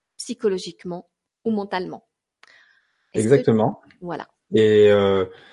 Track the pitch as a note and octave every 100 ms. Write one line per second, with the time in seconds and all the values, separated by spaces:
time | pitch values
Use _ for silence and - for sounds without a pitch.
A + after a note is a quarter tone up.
0 | _ - - A#3+ G#3+ F#3 F3+ - F#3 F3
1 | - _ _ _ A3+ G#3+ G3+ F#3 F3 C3+
2 | _ _ _ _ _ _ _ _ _ _
3 | _ G#2+ G#2+ C#3 - A2 A2 G#2 _ _
4 | F3 D#3 - _ _ C#3+ A2 G#2+ G#2 G2+
5 | G2 G2 F#2 - -